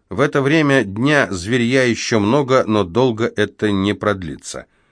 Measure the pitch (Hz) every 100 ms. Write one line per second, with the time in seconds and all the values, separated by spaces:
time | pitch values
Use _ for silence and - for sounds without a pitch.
0 | _ 95 147 147 135 160 143 135 101 104
1 | 139 147 98 95 92 123 117 131 123 110
2 | - 110 101 143 131 131 98 107 90 110
3 | 131 110 117 - 104 - 107 98 98 98
4 | 104 95 82 67 - 65 - _ _